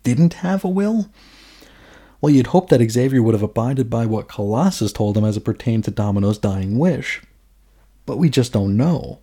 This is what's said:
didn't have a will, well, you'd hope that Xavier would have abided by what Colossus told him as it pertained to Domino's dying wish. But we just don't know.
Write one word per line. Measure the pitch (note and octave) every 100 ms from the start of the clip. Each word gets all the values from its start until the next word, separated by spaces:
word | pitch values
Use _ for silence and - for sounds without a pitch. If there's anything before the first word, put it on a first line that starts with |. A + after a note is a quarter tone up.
didn't | - A#2+ E3+
have | - F3+ F#3+
a | F#3+
will, | F#3 G#3 A3 G3 _ - - - - - - - - - _
well, | D3
you'd | C#3+ A#2+
hope | F3+ F#3
that | C3 A2+
Xavier | A#2 C3+ C3+
would | A2+
have | A2
abided | G#2 - A#2+ C3+ A#2
by | A#2 A2+
what | A2 -
Colossus | - G2+ A2+ F#3 F3+ G#2
told | - G#2 G#2
him |
as | G#2+ G#2
it |
pertained | - A2 - A2+
to | G#2+
Domino's | G2+ G#2 G2+ G2 G#2
dying | G#2 F#2+ F#2+ A2+
wish. | F3 C#3 - - - _ _ _ _ _ _ _ -
But | A2+
we | E3
just | C3 A#2+
don't | G#2+ G2 G#2
know. | D#3 E3+ B1 -